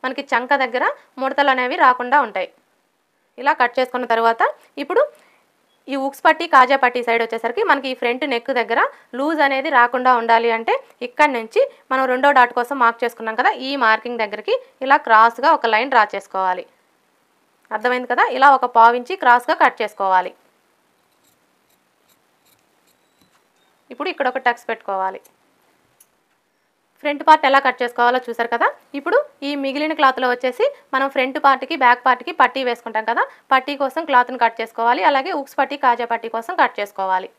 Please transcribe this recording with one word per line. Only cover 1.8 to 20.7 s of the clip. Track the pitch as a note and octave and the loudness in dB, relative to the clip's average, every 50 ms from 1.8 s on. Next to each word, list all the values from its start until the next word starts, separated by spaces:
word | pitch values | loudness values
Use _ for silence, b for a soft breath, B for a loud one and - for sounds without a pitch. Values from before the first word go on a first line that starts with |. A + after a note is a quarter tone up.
రాకుండా | D#4+ C4 A#3+ B3 B3 B3 C4 D4 C4 | 2 2 2 2 -2 0 0 0 0
ఉంటాయి. | A3 G3 F#3+ F#3 - _ _ _ _ _ _ _ _ _ _ _ _ _ _ _ _ _ - | 0 -4 -8 -8 -8 _ _ _ _ _ _ _ _ _ _ _ _ _ _ _ _ _ -6
ఇలా | B3 C#4 D#4 D4+ | -2 -2 0 0
కట్ | F#4 A#3+ A#3+ - | 0 0 0 -2
చేసుకున్న | B3+ B3 - B3 B3+ A#3 | -4 -2 -4 -8 -2 0
తర్వాత | A#3 A3+ A3+ A#3 A3+ A#3 G4 C#5 D5+ b b b b - | 0 2 2 0 2 2 -2 -2 -2 b b b b -12
ఇప్పుడు | C#4 - - B4 D5+ D5 b b b b b b b b _ _ _ _ _ _ _ - | -10 -2 0 0 0 0 b b b b b b b b _ _ _ _ _ _ _ -8
ఈ | C4 C#4 C4+ | -6 -4 -4
ఉక్స్ | C#4 C#4 - _ | -6 -8 -2 _
పట్టి, | F4+ D#4 D#4+ E4+ E4 D#4 | 0 0 0 -2 2 4
కాజా | C4+ B3+ B3 C#4 C4+ C4+ | 4 6 6 4 2 2
పట్టి | A#3+ A#3+ B3+ A#3 A#3+ | 0 -2 -2 -2 -2
సైడ్ | A3+ A#3 A#3 | 0 0 0
వచ్చేసరికి | A3+ - A#3 - A3+ A#3 - A4 F#4 | -2 -4 -6 -6 -6 -4 -2 0 0
మనకి | D4 C#4+ B3+ C4+ | 0 0 0 -8
ఈ | B3+ B3+ | -8 -4
ఫ్రంట్ | - A#3+ A#3+ B3+ D#4 C#4+ | -4 -4 -4 -4 -4 -4
నెక్ | B3+ A#3 A#3+ - C4+ B3 | -4 -4 -4 -4 -4 -4
దగ్గర | A3+ G#3 A3+ C4+ G#4 C#5+ B B B B - A#3+ | -2 -2 0 0 0 -2 B B B B -8 -6
లూజ్ | C#4 D4+ E4 D4+ D4 | -4 -4 0 0 0
అనేది | C#4 C#4 C4+ C4+ D#4+ D4 | 0 0 -2 -4 0 2
రాకుండా | B3 A#3+ A#3+ A#3+ B3+ B3+ B3+ B3+ A#3 | 2 2 2 0 0 2 2 2 2
ఉండాలి | A3+ A#3 A#3 A3+ A#3 A#3 A3+ | 2 2 2 2 2 0 -2
అంటే | A3+ A#3 F4 A4+ C#5 b b b _ B3 B3 | -2 -2 -2 -4 -4 b b b _ -14 -14
ఇక్కడ | _ - D4+ D4 C4 | _ 0 0 0 2
నుంచి | A#3+ A3+ A3+ - G#4 C#5 C#5+ B B B B | -4 -8 -4 0 0 0 0 B B B B
మనం | C4 C4 C4 C4 | -2 -2 0 0
రెండో | B3+ B3+ C4 C#4+ C#4+ C4 | 0 2 2 4 6 6
డాట్ | B3 A#3+ B3 B3 | 4 4 2 -4
కోసం | A#3+ A#3+ C#4+ C#4 B3 | -4 -4 -2 0 2
మార్క్ | A3+ A#3 - - | 0 2 0 -6
చేసుకున్నాం | A#3+ A#3 - A3+ A3 A3 A3+ | -6 -6 -8 -10 -8 -4 0
కదా, | C4 F#4+ A4+ B3+ B3+ C4 | 0 0 -2 -2 -8 -8
ఈ | C#4+ C#4 B3 | -4 0 2
మార్కింగ్ | A3 A3 A3 - A#3+ B3 A#3 A3 | 2 2 2 0 -8 -6 -6 -6
దగ్గరికి | G#3 G#3 G#3 G#3 - A#4 B4+ B B B B C4+ | -6 -6 -10 -4 -4 -4 -4 B B B B 0
ఇలా | C4 C#4 D4+ D4+ | 2 2 2 4
క్రాస్గా | - A3+ G#3+ A3+ A#3 A3+ - B3 D#4 D#4+ C#4+ | 4 6 6 6 6 4 2 2 2 2 2
ఒక | - A3+ A3 | 2 0 0
లైన్ | G#3+ A#3 C#4+ C4+ | 0 0 2 2
డ్రా | A#3+ G#3+ G#3+ - | 2 2 2 -2
చేసుకోవాలి. | G3 F#3+ - - F#3+ F#3+ F#3 F#3 F#3 - _ _ _ _ _ _ _ _ _ _ _ _ _ _ _ _ _ _ _ _ _ - | -10 -10 -8 -6 -4 -2 -2 -4 -4 -8 _ _ _ _ _ _ _ _ _ _ _ _ _ _ _ _ _ _ _ _ _ -10
అర్థమైంది | - - B3 B3 B3 B3+ A#3+ B3 | -4 -2 -2 -4 -4 -4 -6 -2
కదా, | C#4 G4+ A4+ - F4 | -2 0 -2 0 4
ఇలా | - D4 C4+ | 4 4 4
ఒక | B3+ B3 A#3+ - A3+ | 4 0 0 4 6
పావు | A3+ A#3 A#3+ B3 | 6 6 4 2
ఇంచి | B3 - F#4 G4 | -6 -8 -8 -2
క్రాస్గా | D#4+ B3+ A#3+ B3 B3 - D#4+ F4 | 4 4 4 4 4 -2 0 2
కట్ | E4 B3+ B3 - | 2 0 2 -2
చేసుకోవాలి. | A3+ G#3 - - G3 F#3+ F#3 F#3 F3+ F#3 - _ _ _ _ _ _ _ | -6 -8 -4 -4 -2 2 2 0 0 -2 -12 _ _ _ _ _ _ _